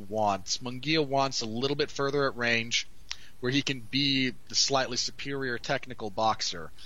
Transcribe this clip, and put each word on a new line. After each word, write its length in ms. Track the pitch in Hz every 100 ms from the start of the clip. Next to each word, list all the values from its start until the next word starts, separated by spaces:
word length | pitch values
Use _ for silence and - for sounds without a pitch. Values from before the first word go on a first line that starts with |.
| 98
wants. 500 | 107 104 98 98 -
Munguia 460 | 127 127 139 160 139
wants 360 | 139 139 -
a 40 | 113
little 300 | 113 139 147
bit 160 | 147
further 360 | - 139 143 135
at 80 | 110
range, 520 | 120 117 117 - - - - - - -
where 120 | 123
he 100 | 139
can 200 | 143 135
be 520 | 107 135 139 135 131 - -
the 60 | 104
slightly 420 | - 135 120 123
superior 640 | - - 139 139 131 117
technical 500 | - 135 - 123 110
boxer 600 | 95 110 107 - 87 80 -